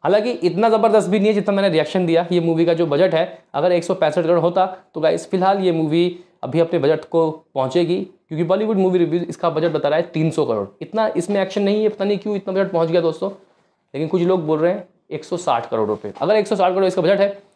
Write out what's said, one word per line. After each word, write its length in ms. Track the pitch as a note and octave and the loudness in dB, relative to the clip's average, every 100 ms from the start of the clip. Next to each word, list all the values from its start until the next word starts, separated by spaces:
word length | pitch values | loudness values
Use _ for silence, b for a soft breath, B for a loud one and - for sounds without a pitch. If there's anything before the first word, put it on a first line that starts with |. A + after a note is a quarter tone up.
हालांकि 280 | D3 G3+ A3 | 2 2 0
इतना 380 | - F3 E3 A3+ | -2 -2 2 2
ज़बरदस्त 400 | A3 A3 G#3+ F3 | 4 4 4 2
भी 100 | G#3 | 2
नहीं 80 | G3+ | 2
है 60 | |
जितना 220 | G#3 G3+ G3+ | 2 0 0
मैंने 140 | G3 | 2
रिएक्शन 360 | D#3+ D3+ G3 F3 | 2 0 0 2
दिया। 220 | E3 E3+ | 2 2
ये 80 | F3 | 0
मूवी 260 | E3 D#3+ E3+ | 2 2 2
का 80 | |
जो 120 | E3 E3+ | 2 2
बजट 300 | C#3+ F#3 D#3+ | 2 2 2
है, 280 | F3+ - _ | -2 -6 _
अगर 180 | C#3 F3 | -2 2
एक 120 | F3 | 0
सौ 100 | E3+ | 0
पैंसठ 300 | F#3 D#3 D3+ | 0 0 0
करोड़ 160 | E3 E3+ | 2 2
होता, 260 | E3 F3+ F#3+ | 2 0 -2
तो 360 | - _ - | -4 _ -2
गाइस 280 | D#3 E3 - | 0 0 -4
फिलहाल 300 | F#3+ F#3 G3 | 0 2 2
ये 120 | F#3 | 0
मूवी 480 | E3 D#3+ D#3+ F3 F3 B B | 0 0 2 0 -2 B B
अभी 160 | B2 D#3 | -4 0
अपने 200 | E3 E3+ | 0 2
बजट 260 | C#3 D#3+ - | 0 0 0
को 260 | E3 D#3+ | 0 0
पहुंचेगी, 760 | D#3 _ C3+ C3 D#3 E3+ F3+ F#3 _ _ | -2 _ -4 -2 0 0 -2 -4 _ _
क्योंकि 160 | D#3 | -6
बॉलीवुड 340 | E3 F#3+ G#3+ G3 | -2 0 0 0
मूवी 220 | F#3 F#3 | 2 2
रिव्यूज 260 | E3 E3+ E3+ | 0 0 -4
इसका 200 | E3+ E3+ | -4 -2
बजट 220 | D#3 E3+ | 0 -2
बता 180 | D#3 C#3 | 0 0
रहा 100 | D3+ | 0
है 60 | E3+ | -2
तीन 260 | E3 D#3+ | -2 -2
सौ 140 | D#3 C#3+ | 0 0
करोड़। 220 | A2 G2 _ | -2 -4 _
इतना 300 | D#3 A3 A3 - | -8 -2 -2 -2
इसमें 240 | E3+ G3+ | -2 -2
एक्शन 200 | F#3+ G3+ | -2 -2
नहीं 220 | G3 G#3 | 0 0
है, 60 | G#3+ | 0
पता 160 | G#3+ G3+ | -2 -2
नहीं 120 | G3+ | -2
क्यों 180 | G#3+ G#3 | -4 -6
इतना 180 | G3 | -4
बजट 180 | F#3+ F#3+ | -2 -2
पहुंच 180 | F3+ E3 | 0 0
गया 120 | E3+ | 2
दोस्तों। 280 | E3 D#3+ F#3+ - b b b b _ | 0 -2 -8 -10 b b b b _
लेकिन 140 | C3+ D#3 | -8 -2
कुछ 140 | F#3 | 0
लोग 240 | F3 F#3 D3+ | 2 0 0
बोल 140 | D#3 | 0
रहे 140 | E3 | 0
हैं 160 | G3+ - _ _ | -2 -8 _ _
एक 140 | D3+ - | -12 -8
सौ 120 | F3 | -6
साठ 320 | F3 A#2+ - | -2 -2 -2
करोड़ 180 | A2+ G#2+ | -2 -2
रुपए। 260 | G#2 G#2 - | -2 -6 -6
अगर 140 | D3+ G#3+ | 0 0
एक 120 | G#3 | 0
सौ 80 | G3+ | 0
साठ 160 | F3+ | 0
करोड़ 140 | F#3 F#3+ | 2 0
इसका 160 | F#3 | 2
बजट 180 | E3 G3 | 2 2
है 240 | G3+ G3 - | 0 -2 -16